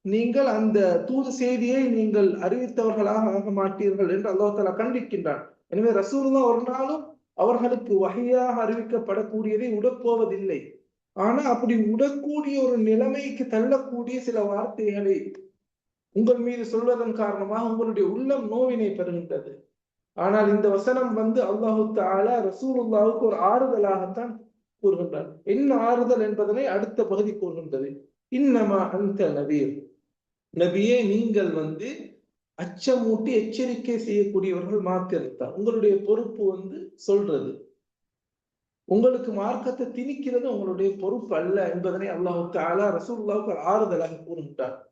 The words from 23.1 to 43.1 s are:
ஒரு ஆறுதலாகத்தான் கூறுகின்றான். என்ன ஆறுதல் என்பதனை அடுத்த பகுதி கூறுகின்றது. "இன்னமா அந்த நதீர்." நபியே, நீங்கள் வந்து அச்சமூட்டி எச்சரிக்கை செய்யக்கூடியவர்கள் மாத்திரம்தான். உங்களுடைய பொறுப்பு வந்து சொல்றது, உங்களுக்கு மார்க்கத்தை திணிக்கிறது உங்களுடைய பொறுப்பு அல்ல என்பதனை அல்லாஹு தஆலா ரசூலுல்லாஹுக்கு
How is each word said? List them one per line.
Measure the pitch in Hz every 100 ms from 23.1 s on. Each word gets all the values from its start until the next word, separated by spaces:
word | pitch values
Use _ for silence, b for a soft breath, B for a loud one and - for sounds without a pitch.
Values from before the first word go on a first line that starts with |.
| 226
ஒரு | 226 185
ஆறுதலாகத்தான் | 185 247 262 220 202 190 185 220 240 220 - _ _ _
கூறுகின்றான். | 196 175 175 151 156 -
என்ன | - 233 277
ஆறுதல் | 233 233 240 240 233
என்பதனை | 214 208 202 233
அடுத்த | 220 196 214 -
பகுதி | 214 196 208
கூறுகின்றது. | 208 180 160 160 135 139 139 - _ _
"இன்னமா | 254 277 233 202 196 180
அந்த | 185 202 202 170
நதீர்." | 143 143 147 135 143 - _ _ _ _ _ _ 160
நபியே, | 175 190 214 247 208
நீங்கள் | 214 233 208 180
வந்து | 160 156 156 233 311 - _ _ _ _ -
அச்சமூட்டி | 175 - - 247 226 214 247
எச்சரிக்கை | 226 220 226 254 226 247 226
செய்யக்கூடியவர்கள் | 220 202 202 190 185 175 180 208
மாத்திரம்தான். | 180 185 180 165 131 - 127
உங்களுடைய | 180 220 226 208 196
பொறுப்பு | 202 220 214 214
வந்து | 196 185 190 294 -
சொல்றது, | _ - 202 202 147 131 - - _ _ _ _ _ _ _ _ _ _ _
உங்களுக்கு | - 202 254 247 -
மார்க்கத்தை | 202 214 - 254 262 247
திணிக்கிறது | 247 262 285 262 247
உங்களுடைய | 262 208 190 185 196 196
பொறுப்பு | 190 240 -
அல்ல | 160 175 196 175
என்பதனை | 175 180 170 196
அல்லாஹு | 175 180 170 170
தஆலா | 175 160 185 208
ரசூலுல்லாஹுக்கு | 170 -